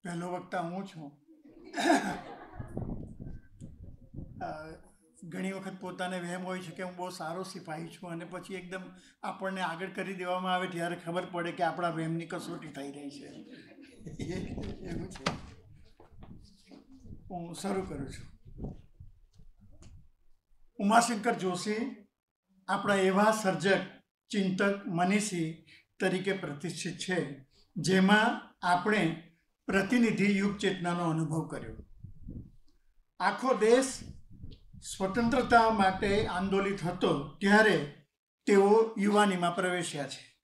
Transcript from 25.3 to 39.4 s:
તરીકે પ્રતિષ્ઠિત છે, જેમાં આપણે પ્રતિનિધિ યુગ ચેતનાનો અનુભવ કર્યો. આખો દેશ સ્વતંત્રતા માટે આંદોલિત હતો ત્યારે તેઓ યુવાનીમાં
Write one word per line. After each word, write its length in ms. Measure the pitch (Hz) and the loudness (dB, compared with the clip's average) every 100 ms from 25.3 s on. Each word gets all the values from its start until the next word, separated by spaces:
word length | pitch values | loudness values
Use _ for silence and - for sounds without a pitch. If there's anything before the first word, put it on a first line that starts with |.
| 175 160 165 - - _ _ | -2 -4 -6 -18 -20 _ _
તરીકે 320 | 190 185 190 | 0 0 -2
પ્રતિષ્ઠિત 680 | 190 175 143 175 - - - | -4 -6 -6 -8 -6 -8 -8
છે, 480 | - 180 143 139 - _ _ - | -4 -2 -4 -10 -18 _ _ -4
જેમાં 800 | 143 190 190 214 233 - - _ | 2 6 8 8 6 0 -10 _
આપણે 600 | 180 180 208 208 165 160 - _ _ _ - | 2 2 4 2 2 -2 -12 _ _ _ 0
પ્રતિનિધિ 720 | 190 196 247 233 - 202 196 | 0 4 4 4 4 2 4
યુગ 180 | 202 202 | 0 0
ચેતનાનો 540 | 190 185 175 175 170 | -2 0 -2 0 0
અનુભવ 360 | 160 160 160 151 | 0 0 -2 -4
કર્યો. 300 | 131 113 - - - - - - - - - - _ _ _ _ _ | -8 -10 -14 -18 -18 -18 -14 -12 -12 -14 -20 -20 _ _ _ _ _
આખો 340 | 185 202 254 | -2 0 0
દેશ 460 | 208 214 247 269 - - - - - - - - - - - | 4 8 6 6 -6 -12 -16 -18 -16 -14 -14 -18 -16 -12 -4
સ્વતંત્રતા 760 | 190 190 233 254 - 233 226 | -2 2 2 2 8 8 8
માટે 560 | 208 190 190 202 208 208 | 6 4 4 2 2 2
આંદોલિત 580 | 180 190 190 196 196 | 0 2 2 0 -2
હતો 440 | 165 180 - 143 143 - | -4 0 0 0 -2 0
ત્યારે 640 | 196 208 214 160 143 - _ _ _ _ - | 6 8 8 4 0 -12 _ _ _ _ 6
તેઓ 480 | 202 196 220 220 214 | 8 8 8 6 2
યુવાનીમાં 560 | 202 208 202 180 | 4 6 6 4